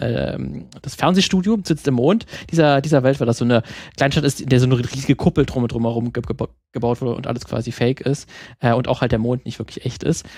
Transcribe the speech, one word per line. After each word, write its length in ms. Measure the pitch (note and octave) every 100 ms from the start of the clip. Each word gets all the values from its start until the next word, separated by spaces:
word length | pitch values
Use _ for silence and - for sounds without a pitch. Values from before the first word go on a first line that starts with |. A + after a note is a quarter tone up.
ähm, 640 | A#2+ A2+ C2+ - - D2 - -
das 140 | - -
Fernsehstudio, 640 | D3+ F#3 - F#3 F#3+ A3
sitzt 240 | - D#3 C#3+
im 60 |
Mond 320 | B2 C#3 A3+ - - -
dieser, 300 | E3 D3+ C#3
dieser 220 | D3+ C#3+
Welt, 180 | C3 C#3
weil 60 | A#2+
das 100 | A#2
so 80 | A#2+
eine 180 | A#2+ - - - -
Kleinstadt 300 | C#3 D#3 C#3
ist, 160 | -
in 80 | C#3
der 100 | B2+
so 60 | B2+
eine 120 | B2
riesige 360 | A#2+ C3+ C3+ C#3+
Kuppel 300 | - - C3
drum 180 | C3
und 80 | A#2
drumherum 400 | A#2+ A#2 A#2 A#2+
ge-, 100 | A#2+ -
ge-, 200 | B2+ A#2 _ _
gebaut 260 | C3+ A#2+ A#2+
wurde 160 | B2+ -
und 100 | -
alles 200 | A#2 -
quasi 260 | A#2 A#2+
fake 300 | - A#2+ C3+
ist. 260 | C3+ C#3+ - - - -
Äh, 140 | B2
und 160 | A#2 B2
auch 100 | B2+
halt 140 | B2
der 60 | A2+
Mond 260 | A#2 B2+ -
nicht 140 | -
wirklich 260 | - - -
echt 180 | -
ist. 220 | - E3+ -